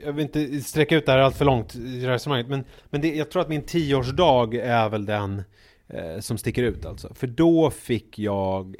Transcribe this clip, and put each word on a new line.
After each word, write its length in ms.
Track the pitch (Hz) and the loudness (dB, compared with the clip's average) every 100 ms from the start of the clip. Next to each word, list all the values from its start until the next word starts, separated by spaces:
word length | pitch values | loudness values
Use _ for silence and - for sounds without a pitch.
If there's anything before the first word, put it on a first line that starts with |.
| 147 | -6
jag 80 | |
vill 100 | 143 147 | -4 -2
inte 340 | 151 147 143 | -2 -2 -4
sträcka 340 | 131 156 147 160 | -4 0 2 2
ut 100 | 147 | 4
det 60 | |
här 80 | 131 | 4
allt 160 | 135 - | 4 4
för 100 | 147 | 2
långt 300 | 127 107 123 | 2 -2 -10
i 320 | 117 127 127 | -10 -6 -2
resonemanget, 400 | 123 147 135 120 | -2 -2 -2 -2
men, 160 | 139 123 - _ | -6 -6 -16 _
men 120 | 143 | -4
det, 140 | 160 151 | -2 -2
jag 160 | 147 | -2
tror 100 | 185 | -2
att 80 | 156 | -2
min 120 | 151 | -4
tioårsdag 920 | - 175 151 139 127 - 175 127 117 117 | -4 -2 0 0 0 2 4 4 2 0
är 340 | 117 117 110 | 2 2 2
väl 160 | 107 104 | 0 -2
den, 380 | 104 101 98 95 _ _ _ _ | -2 -2 -4 -8 _ _ _ _
eh, 320 | - 85 82 | -10 -10 -10
som 180 | - 113 | -6 -4
sticker 260 | - 110 | -2 0
ut 220 | 123 - - | -2 -2 -10
alltså. 280 | 78 - | -12 -14
För 140 | - 131 | -8 -6
då 420 | 117 165 165 156 | 2 6 6 4
fick 500 | 117 - 113 - - | 0 -2 -4 -4 -6
jag 560 | 104 101 95 95 95 98 | -2 0 0 -2 -6 -14